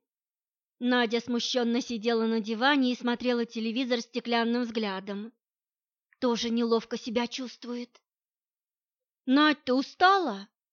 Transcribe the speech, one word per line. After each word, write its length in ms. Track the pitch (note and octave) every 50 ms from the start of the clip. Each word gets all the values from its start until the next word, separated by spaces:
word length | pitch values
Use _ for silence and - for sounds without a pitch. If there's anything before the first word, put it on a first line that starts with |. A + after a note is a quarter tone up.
| _ _ _ _ _ _ _ _ _ _ _ _ _ _ _ -
Надя 420 | B3 B3 B3 B3 A#3+ G#3+ A#3 A#3
смущенно 640 | - - A#3+ A#3 - - - B3 A#3+ A#3 A#3 A#3+
сидела 440 | A#3+ - A#3+ G#3+ G#3 A#3 A#3 A3+ A3+
на 140 | A3+ A3+ A3+
диване 520 | G3+ A3 A3+ G#3+ B3+ C#4 D4 C#4 B3+ B3
и 40 | B3
смотрела 480 | - - A#3+ A#3+ - A#3+ B3 A#3+ A#3+ A#3
телевизор 560 | A#3 - A3+ A3 A#3 G#3+ C4 C4+ A#3+ B3 A#3
стеклянным 640 | A3+ _ - A#3+ - A#3 A#3 A#3 A#3 A#3 A#3 B3
взглядом. 680 | B3 A3+ A3 A#3 A3 G3+ F#3+ F#3+ G3+ G#3 G3 G3+ G#3+ A#3 _ _ _ _ _ _ _ _ _ _ _ _ _ _ _ _ _ -
Тоже 280 | C4 A#3+ A#3 - A#3 A#3
неловко 480 | A3+ A#3 A#3 A3+ A#3 A3 A3 - A#3+
себя 300 | A3+ - B3+ G#3 A#3+ A#3+
чувствует. 720 | A#3 - - B3+ A#3 - - - A#3 A#3+ A#3+ B3 _ _ _ _ _ _ _ _ _ _ _ _ _ _ _ _ _ _ _ _ _ _ _ _ _ _ _ -
"Надь, 360 | B3+ C4 D4 D4+ D4+ D4 - -
ты 100 | C4 B3
устала? 760 | C4+ C4+ - - - F4+ F#4 G4 G4 E4+ C4 G3 G3 G3+ _ _ _ _ _